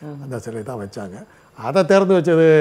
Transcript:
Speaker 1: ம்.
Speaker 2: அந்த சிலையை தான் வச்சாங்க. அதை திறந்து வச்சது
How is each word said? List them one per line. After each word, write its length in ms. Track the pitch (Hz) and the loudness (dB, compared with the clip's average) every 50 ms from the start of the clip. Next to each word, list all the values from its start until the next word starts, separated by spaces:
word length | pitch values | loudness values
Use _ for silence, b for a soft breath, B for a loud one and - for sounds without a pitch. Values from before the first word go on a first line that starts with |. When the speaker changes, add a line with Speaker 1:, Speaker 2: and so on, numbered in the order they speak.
Speaker 1:
ம். 160 | 151 151 147 143 | -18 -16 -16 -16
Speaker 2:
அந்த 180 | 139 135 127 117 | -14 -12 -12 -12
சிலையை 240 | - 117 113 113 104 | -12 -12 -12 -12 -12
தான் 180 | 107 127 110 | -12 -12 -12
வச்சாங்க. 360 | 101 98 - - 101 95 92 123 214 b b b b b b - | -12 -12 -12 -14 -14 -14 -16 -18 -20 b b b b b b -12
அதை 260 | 110 117 143 190 185 | -10 -4 -2 0 2
திறந்து 280 | 151 196 196 202 185 196 | 4 4 2 4 4 2
வச்சது 340 | 180 151 175 165 160 160 160 156 151 | 2 2 2 2 4 6 6 6 4